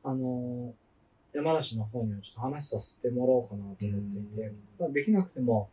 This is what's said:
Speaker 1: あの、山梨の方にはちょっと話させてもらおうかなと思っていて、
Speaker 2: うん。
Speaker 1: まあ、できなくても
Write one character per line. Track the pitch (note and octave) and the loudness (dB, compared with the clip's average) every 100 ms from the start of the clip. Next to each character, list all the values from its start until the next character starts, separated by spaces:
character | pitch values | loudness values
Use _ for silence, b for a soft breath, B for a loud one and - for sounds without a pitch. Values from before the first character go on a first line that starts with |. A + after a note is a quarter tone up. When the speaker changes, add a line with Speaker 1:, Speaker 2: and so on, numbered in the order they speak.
Speaker 1:
あ | C3+ C3 | -2 -2
の、 | B2+ B2 B2 B2 B2 - _ _ _ _ _ | -2 -2 -4 -6 -8 -14 _ _ _ _ _
山 | C#3+ D3+ | -2 2
梨 | D#3+ - A2+ | 2 0 -4
の | |
方 | G#2+ A#2+ | -4 -2
に | A2 | -2
は | G2+ | -4
ち | - | -8
ょ | |
っ | A2 | -6
と | |
話 | C3 D3 D3 | -4 -4 -4
さ | A#2 | -4
せ | - - | -6 -4
て | B2 | -2
も | B2 B2+ | 2 4
ら | |
お | B2+ | 4
う | A#2 | 2
か | G2+ | -8
な | |
と | G2 | -8
思 | |
っ | G2 | -4
て | G#2 | -2
い | |
て、 | G2+ G2+ G2+ G#2 G#2+ A2 | -2 -2 -6 -6 -6 -8
Speaker 2:
う | |
ん。 | - - - | -10 -18 -4
Speaker 1:
ま | E3 | 0
あ、 | |
で | C#3+ G#3+ | 2 6
き | |
な | G3+ | 4
く | F#3 | 4
て | C#3 | 0
も | B2 A2 G2+ | 4 4 2